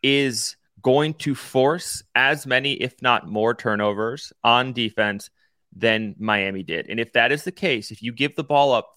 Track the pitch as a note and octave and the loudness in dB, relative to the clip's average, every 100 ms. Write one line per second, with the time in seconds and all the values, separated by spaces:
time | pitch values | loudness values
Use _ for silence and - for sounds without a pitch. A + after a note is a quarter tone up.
0 | C3+ C#3 C3+ A2+ - - _ _ C3 C3+ | 4 4 2 0 -6 -10 _ _ 2 4
1 | D3+ D#3 D3+ C3 - C3+ C3+ E3+ - - | 2 -2 -4 -4 -2 2 2 2 -6 -12
2 | _ A#2+ C3 D3 C3+ B2+ C#3 - B2 _ | _ 2 4 2 0 0 0 -4 -6 _
3 | B2+ A#2+ F2+ G#2+ A2 A#2 A#2 G#2 G#2 G#2 | 2 2 0 0 0 0 -2 0 0 0
4 | A2+ C#3 - _ A#2 A#2+ B2+ B2 A2+ A2 | -4 -6 -14 _ -6 -4 -4 -4 -4 -2
5 | G#2 G2+ - _ _ _ _ - A2+ A2 | -2 -4 -12 _ _ _ _ -2 0 0
6 | A2 - G#2+ G#2 G2 G2 F2+ D#2+ - A2 | -4 -6 -2 0 0 -6 -6 -6 -6 -6
7 | A#2 A#2+ A#2+ D3 F3+ - F#3 A#2+ G2+ G#2+ | -2 2 2 2 -4 -4 -2 -2 -6 -10
8 | A2+ A#2 C#3+ D#3 C#3 C#3+ C#3+ A#2+ - | -10 -4 -4 -4 0 4 4 2 0